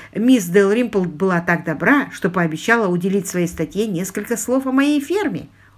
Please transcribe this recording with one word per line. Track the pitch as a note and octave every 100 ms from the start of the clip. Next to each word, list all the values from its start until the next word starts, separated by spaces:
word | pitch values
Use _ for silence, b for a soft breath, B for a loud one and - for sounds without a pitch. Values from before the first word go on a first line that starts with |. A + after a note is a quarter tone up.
| B
мисс | - A#3 C4 F3
Дэлримпл | F#3 G3 G#3+ A#3+ G#3 F3+
была | D3+ F#3+ F3
так | F3 E3+ D#3+
добра, | D3+ E3+ C#4+ A3
что | - F#3+
пообещала | F3+ E3+ D#3 - A#3 G3+
уделить | F3+ F#3 G3 F#3+
своей | F3+ E3+
статье | - D#3+ F3+ A3+
несколько | E3+ F#3+ - G#3 A#3
слов | - B3+ C4
о |
моей | C4 C#4 D4
ферме». | C#4+ F#4 F#4 F3 - b b